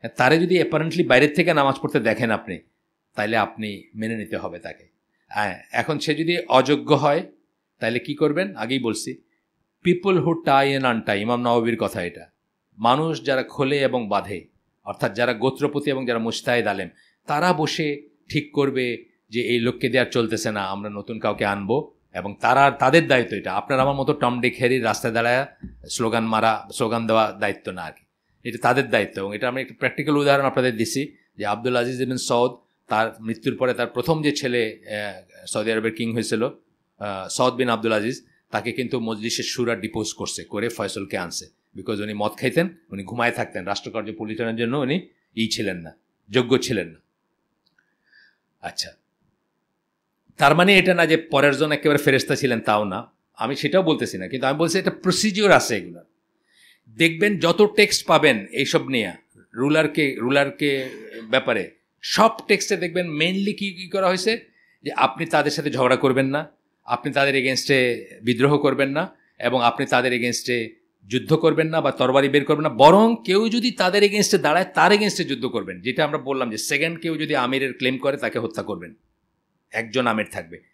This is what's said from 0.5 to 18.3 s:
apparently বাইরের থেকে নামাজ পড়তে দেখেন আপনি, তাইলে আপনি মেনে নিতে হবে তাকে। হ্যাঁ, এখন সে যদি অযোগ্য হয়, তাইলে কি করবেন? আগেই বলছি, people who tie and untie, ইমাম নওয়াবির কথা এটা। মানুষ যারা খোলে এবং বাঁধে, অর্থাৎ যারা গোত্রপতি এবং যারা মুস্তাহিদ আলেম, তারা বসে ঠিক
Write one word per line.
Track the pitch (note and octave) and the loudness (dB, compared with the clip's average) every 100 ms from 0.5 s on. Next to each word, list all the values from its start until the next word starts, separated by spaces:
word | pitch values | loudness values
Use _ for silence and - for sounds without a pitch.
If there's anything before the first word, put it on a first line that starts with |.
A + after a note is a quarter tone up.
| F3+ | 2
apparently | D3+ D#3 D#3+ E3 C#3 | 2 0 -2 -2 4
বাইরের | B2+ D3+ | 6 6
থেকে | D#3+ E3+ | 4 2
নামাজ | D#3 C#3 C3 | 4 2 0
পড়তে | C#3 D3 | -2 0
দেখেন | A2+ G#2 A#2 | 0 0 0
আপনি, | G#2 - F2 _ _ _ _ _ | -2 -4 -12 _ _ _ _ _
তাইলে | - G#2+ A2+ | -6 -2 0
আপনি | G2+ - G#2+ G2+ - | 0 -4 -10 -10 -16
মেনে | G#2+ A2 A2+ | -10 -8 -6
নিতে | G#2+ G2+ | -8 -8
হবে | F#2+ F2 | -8 -10
তাকে। | E2 - _ _ _ _ _ | -14 -16 _ _ _ _ _
হ্যাঁ, | G#2 G#2 F2+ - | -4 -4 -6 -6
এখন | A2+ A#2+ D3+ | -6 -4 -4
সে | - | -4
যদি | D3 D#3+ F3 - | -4 -2 -4 2
অযোগ্য | B2+ C3 D3 D3 | 4 4 0 2
হয়, | C#3 C#3+ D3 F#3+ _ _ _ _ _ | 2 4 0 -4 _ _ _ _ _
তাইলে | A2+ A#2+ | -4 -4
কি | C3+ | -6
করবেন? | C#3+ D#3 D3 G3 D#3 | -2 0 0 -4 -6
আগেই | A2+ C3+ | -4 -2
বলছি, | A#2+ A2 - B2+ _ _ _ _ _ _ | -2 -4 -8 -14 _ _ _ _ _ _
people | F3+ F3 G3 F#3 | 0 0 2 2
who | D3 | 2
tie | E3 - C#3 C#3 C#3 | 0 2 2 2 2
and | |
untie, | C3 A2+ - G2+ | 0 0 -2 -2
ইমাম | G#2+ A#2+ | 0 -2
নওয়াবির | B2 A#2+ A#2 A#2 | 2 2 2 -2
কথা | G2+ F#2+ | -2 -4
এটা। | F2 E2+ E2 _ _ _ _ - | -8 -10 -20 _ _ _ _ -2
মানুষ | A#2 C3+ D#3+ C#3+ | 2 2 0 -4
যারা | C3 C3 | -2 -2
খোলে | B2 - C3+ C#3+ | -4 -4 -2 0
এবং | C3+ B2 G#2+ | 0 -2 -2
বাঁধে, | G2+ F#2 F#2 - _ _ _ | -4 -4 -12 -12 _ _ _
অর্থাৎ | - - B2 | -14 -4 -4
যারা | G2+ A#2+ | 0 -2
গোত্রপতি | A2+ B2+ C3 C#3 D3 D3 | 0 -2 -2 -4 -2 -4
এবং | C3 B2 | -4 -2
যারা | A#2 | -2
মুস্তাহিদ | A2+ G#2+ - A#2+ G#2 | -2 -4 0 0 0
আলেম, | G2 F2+ _ _ _ - | -4 -8 _ _ _ -6
তারা | D3 F3 | 0 0
বসে | F3 D3 - D3+ C#3+ - _ | 0 -2 -2 -4 -4 -10 _
ঠিক | _ | _